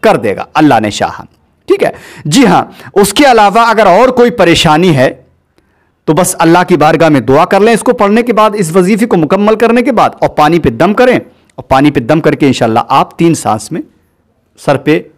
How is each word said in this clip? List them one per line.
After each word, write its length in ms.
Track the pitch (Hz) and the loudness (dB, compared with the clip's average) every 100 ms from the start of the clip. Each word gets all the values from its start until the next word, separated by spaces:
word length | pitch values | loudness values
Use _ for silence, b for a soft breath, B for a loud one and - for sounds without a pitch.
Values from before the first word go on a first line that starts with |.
कर 140 | 220 170 | 0 0
देगा, 280 | 110 92 - | -2 -6 -6
अल्लाह 260 | - 156 120 | 0 2 2
ने 100 | 107 | -2
चाहा। 320 | 98 87 - - _ _ _ - | -4 -6 -8 -20 _ _ _ -4
ठीक 140 | 392 | -2
है 100 | - - B B 156 | -2 -6 B B -4
जी 180 | 175 233 | 0 2
हाँ, 240 | 160 - B B - | 0 -2 B B -2
उसके 280 | 196 - 285 | -2 0 0
अलावा 360 | 233 202 202 | 2 2 2
अगर 220 | 233 214 202 | 0 2 2
और 200 | 175 254 | 4 2
कोई 180 | 254 240 | 2 0
परेशानी 600 | - 175 165 165 151 185 | 2 0 2 2 2 2
है 140 | 143 131 - _ _ _ _ _ _ _ _ - | 2 0 -4 _ _ _ _ _ _ _ _ -4
तो 60 | |
बस 200 | 151 180 - | -2 -2 -2
अल्लाह 280 | 165 175 | 2 2
की 120 | 180 170 | 2 0
बारगाह 320 | 151 165 165 | 2 2 2
में 140 | 147 113 | 0 2
दुआ 180 | 139 180 | 0 2
कर 160 | 196 | 2
लें 100 | 208 | 2
इसको 180 | 226 - | 0 -2
पढ़ने 280 | 240 202 214 | 0 0 0
के 100 | 240 | 0
बाद, 200 | 214 214 | 0 0
इस 180 | 208 170 | -2 -2
वजीफे 340 | 180 180 214 233 | 0 0 0 0
को 100 | 190 | -2
मुकम्मल 360 | 151 190 208 220 | 0 0 0 0
करने 260 | 226 233 | 0 0
के 100 | 247 | 0
बाद, 240 | 220 139 - | 0 -2 -2
और 60 | 147 - | -6 0
पानी 220 | 151 170 | 0 0
पे 120 | 143 | -2
दम 200 | 113 170 | -2 -2
करें, 260 | 208 254 226 - b b - | 2 0 0 -4 b b -20
और 60 | - | -2
पानी 240 | 135 147 | 0 2
पे 100 | 147 | 0
दम 180 | 117 156 | -2 -2
करके 280 | 156 147 147 | 0 0 0
इंशाअल्लाह 360 | 123 120 113 - | 0 0 -2 0
आप 220 | 139 170 - | -2 -2 -2
तीन 160 | 170 160 | -2 0
सांस 320 | - 107 - | -2 -6 -6
में 100 | 170 311 _ _ _ _ _ _ _ | -12 -12 _ _ _ _ _ _ _
सर 160 | - 131 | -4 -4
पे 200 | 135 156 - | 0 -4 -4